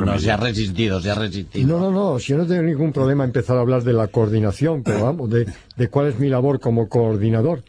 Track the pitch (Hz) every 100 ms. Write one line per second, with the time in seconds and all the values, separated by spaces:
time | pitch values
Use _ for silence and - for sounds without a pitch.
0 | 98 98 104 104 120 107 101 90 113 95
1 | 92 104 107 95 - - 131 170 190 190
2 | 202 127 - 139 170 180 165 143 160 139
3 | 131 143 131 127 117 127 120 127 120 117
4 | 107 120 107 110 107 98 151 156 117 104
5 | 113 170 120 117 120 - - - 120 143
6 | 143 117 139 127 139 131 120 117 110 123
7 | 113 107 110 113 139 160